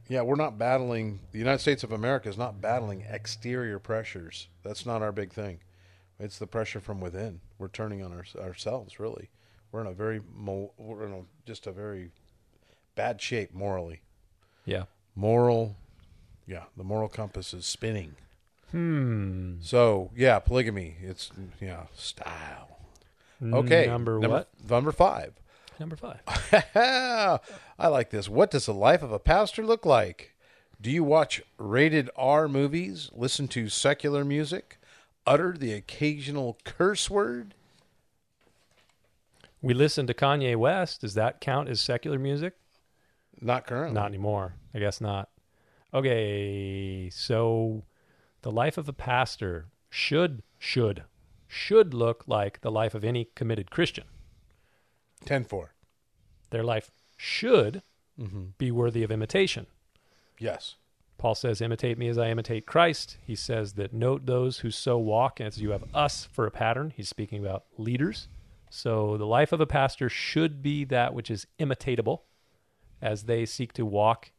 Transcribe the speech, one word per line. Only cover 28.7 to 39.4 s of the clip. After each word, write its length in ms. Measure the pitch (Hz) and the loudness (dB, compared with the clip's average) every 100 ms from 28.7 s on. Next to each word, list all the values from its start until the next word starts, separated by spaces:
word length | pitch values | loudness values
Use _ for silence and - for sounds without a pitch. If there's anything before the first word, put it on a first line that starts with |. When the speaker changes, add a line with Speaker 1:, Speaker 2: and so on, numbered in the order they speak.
Speaker 1:
life 280 | 101 110 170 | 4 6 6
of 100 | 139 | 4
a 80 | 107 | -2
pastor 460 | - 175 208 - 220 | 4 4 4 0 0
look 200 | 226 165 | 2 6
like? 500 | 123 98 - - _ _ _ _ - | 6 4 -4 -20 _ _ _ _ -8
Do 120 | 107 | -2
you 120 | 160 | 0
watch 380 | 147 160 151 - - - | 4 4 4 -2 -8 -12
rated 520 | 107 120 156 156 123 - | 0 4 6 4 0 0
R 320 | 131 151 156 | 4 4 4
movies, 600 | 135 139 160 185 175 143 | 2 2 0 -4 -8 -12
listen 340 | - 123 - 139 | -4 -2 -2 -4
to 200 | 123 107 | -4 -4
secular 540 | - 139 143 147 143 | 0 2 2 0 0
music, 540 | 143 147 147 175 - - _ - _ _ - | 0 0 -2 -6 -10 -20 _ -20 _ _ 4
utter 300 | 147 180 170 | 4 4 -2
the 160 | 123 | -4
occasional 840 | 104 - - 151 147 139 143 123 113 | -4 -8 -2 -2 -2 -4 -4 -4 -6
curse 460 | - - 180 202 - | -6 2 2 2 0
word? 440 | 202 226 240 208 - _ _ _ _ _ _ _ _ _ _ _ _ _ _ _ _ _ _ | 0 0 -2 -10 -18 _ _ _ _ _ _ _ _ _ _ _ _ _ _ _ _ _ _